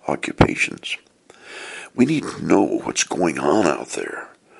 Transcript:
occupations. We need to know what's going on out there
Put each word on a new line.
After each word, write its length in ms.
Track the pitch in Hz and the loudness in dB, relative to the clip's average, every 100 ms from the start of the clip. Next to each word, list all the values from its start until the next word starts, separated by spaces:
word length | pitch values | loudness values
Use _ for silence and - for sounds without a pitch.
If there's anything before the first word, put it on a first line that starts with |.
| - | -4
occupations. 880 | 69 - - - - - 50 - - _ _ _ - - - - - - | -4 -4 2 2 2 -4 -6 -12 -12 _ _ _ -20 -20 -18 -16 -16 -12
We 120 | - 127 | 2 2
need 180 | 160 | 2
to 220 | - - 80 | -4 -8 4
know 160 | 95 | 4
what's 420 | - - - - | 4 0 -2 -4
going 360 | - - 87 67 | -4 0 0 0
on 280 | 69 101 87 | 2 4 4
out 220 | 67 - | 0 -6
there 400 | - 50 - - _ _ | -8 -8 -10 -14 _ _